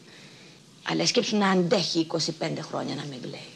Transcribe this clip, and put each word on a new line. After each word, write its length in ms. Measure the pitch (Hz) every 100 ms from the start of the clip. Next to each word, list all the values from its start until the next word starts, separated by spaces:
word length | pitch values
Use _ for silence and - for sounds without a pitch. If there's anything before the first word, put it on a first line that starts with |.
| - - - - - - - -
Αλλά 220 | - 165 170
σκέψου 320 | 247 - 214
να 120 | 196
αντέχει 500 | 185 170 196 156 170
είκοσι 320 | 160 156 165
πέντε 300 | 156 160 147
χρόνια 340 | - 139 135 135
να 80 |
μην 180 | 147 123
κλαίει. 280 | 117 92 -